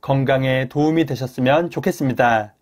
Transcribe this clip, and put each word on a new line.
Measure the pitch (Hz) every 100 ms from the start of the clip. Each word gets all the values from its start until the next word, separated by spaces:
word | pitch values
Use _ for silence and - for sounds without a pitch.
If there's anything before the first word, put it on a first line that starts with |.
건강에 | - 135 135 135 131 131 127
도움이 | 147 151 160 160
되셨으면 | 123 127 - 127 147 170
좋겠습니다. | - 143 - 139 120 120 113 104 _